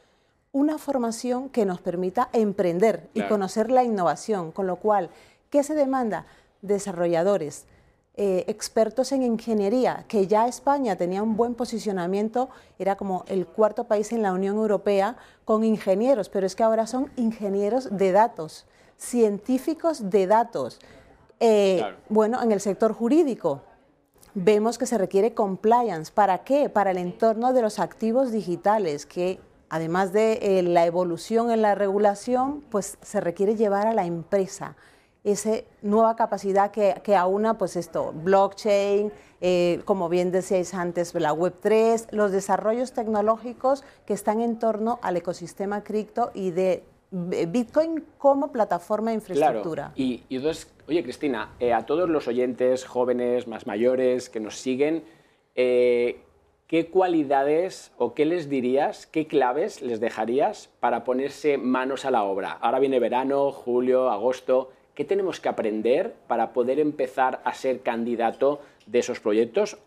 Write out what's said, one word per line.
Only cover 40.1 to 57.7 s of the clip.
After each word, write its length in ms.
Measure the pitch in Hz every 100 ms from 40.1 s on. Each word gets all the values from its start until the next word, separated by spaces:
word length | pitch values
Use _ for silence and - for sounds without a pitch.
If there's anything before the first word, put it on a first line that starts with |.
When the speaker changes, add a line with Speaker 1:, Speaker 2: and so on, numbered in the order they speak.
| 180 180
Speaker 1:
decíais 420 | 185 180 190 170
antes, 400 | 190 175 175 170
la 180 | 170 151
web 220 | 156 180 175
tres, 480 | 208 220 226 226 226
los 220 | 214 208
desarrollos 600 | 190 190 190 208 233 254
tecnológicos 920 | 254 220 214 208 220 233 226 262 277 - -
que 100 | -
están 260 | 202 - 214
en 180 | 233 226
torno 400 | 226 214 220 233
al 160 | 185 175
ecosistema 680 | 175 165 170 - 202 208
cripto 480 | 208 214 208 - 240
y 160 | - 190
de, 320 | 170 185 175 - _ _ 185 175
eh, 160 | 127 170
Bitcoin 580 | 240 233 294 320 320 - _
como 320 | 277 277 285
plataforma 600 | 269 202 175 - 214 226
de 60 | 220
infraestructura. 760 | 214 170 151 113 165 151 147
Speaker 2:
Claro. 0 |
Y, 300 | - 127 117 -
y 80 | 131
entonces, 300 | 147 156 - _ -
oye, 160 | 165
Cristina, 500 | 127 120 147 113 104 -
eh, 120 | 123
a 140 | 113 117
todos 220 | 151 180
los 180 | 156 -
oyentes 580 | 120 127 117 127 127
jóvenes, 640 | - 123 123 123 123 123 117
más 180 | 110
mayores, 640 | 123 101 123 127 127 123 120
que 120 | 113
nos 180 | 104 -
siguen, 460 | 131 127 147 165 - - _ _ _
eh, 640 | - 127 123 123 120 120 - - _ _ _ _
¿qué 240 | 160 165
cualidades 1000 | 185 185 165 139 135 143 156 185